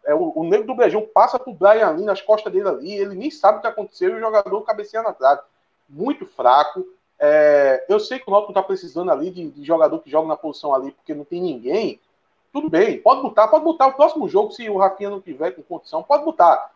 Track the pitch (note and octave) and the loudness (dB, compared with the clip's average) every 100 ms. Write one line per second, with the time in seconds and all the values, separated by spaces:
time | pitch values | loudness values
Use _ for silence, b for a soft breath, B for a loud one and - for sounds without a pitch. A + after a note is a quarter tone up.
0 | C#3 D3+ E3+ D#3+ E3 G#3 A3 A#3+ G#3+ F#3+ | -2 -2 -2 -4 0 0 0 0 2 0
1 | G#3+ G3+ A#3 B3+ - F3 G3 A3 G#3 D#3 | 0 2 2 0 -8 2 4 4 2 0
2 | G#3 F#3+ - G#3+ G#3+ F#3+ G3+ - D#3 G3+ | -4 -4 0 0 0 -4 -2 -6 -8 -8
3 | G3+ F#3 C#4 - G3 G#3+ A3+ G#3+ G3+ _ | -6 -6 -10 2 2 2 -6 -6 -12 _
4 | F#3 A3 A3 G#3+ G3 G3+ G#3+ G#3 G#3 A3 | -4 -2 0 0 0 -6 -4 -8 -6 -6
5 | A3+ - C3 C#3+ _ _ _ _ _ C#3+ | -6 0 2 2 _ _ _ _ _ -8
6 | A#3+ D4+ - - B2 C3+ - F#3 - _ | -6 -6 -10 0 4 4 2 -4 -12 _
7 | _ _ D3 D3+ D3+ D3 C#3 C3 - G#3 | _ _ 2 4 6 4 4 0 0 -2
8 | G#3+ B3+ - G3+ G3+ F#3+ F#3+ F#3+ E3+ E3 | -2 -10 0 0 0 -4 -4 -8 -8 -8
9 | F3+ C#3 F3 F3+ D#3+ C#3 C#3+ E3 D3+ D#3+ | -2 -2 -4 -10 -14 -14 -2 2 2 0
10 | C#3+ D3+ D#3+ D3+ D#3 C#3 D3 C3+ C#3 _ | -4 -4 -2 -6 -8 -10 -4 -4 -4 _
11 | - D3 C#3+ F3 F3+ B2+ B2 F#3+ F#3+ G#2+ | -12 -12 -10 -8 -6 -6 -4 -4 -4 -8
12 | _ _ _ _ _ C#4+ D4+ E3+ G#3+ - | _ _ _ _ _ -8 -2 0 0 0
13 | A3 C4+ C#4 - A3 D#4 D#4+ D#4+ C4+ C4+ | 2 2 0 2 4 4 2 2 0 4
14 | D#4+ D#4+ G3 F#3 G#3+ - A3+ G3 F#3+ - | 0 2 -2 0 0 -6 -6 0 0 0
15 | G3+ G3+ F3+ C3+ E3 F3+ - E3 _ D#3+ | -10 -10 -14 -8 -8 -8 -14 -16 _ -10
16 | - C#4+ D#4 D4+ F3 C#3 - | 0 0 0 4 4 4 -2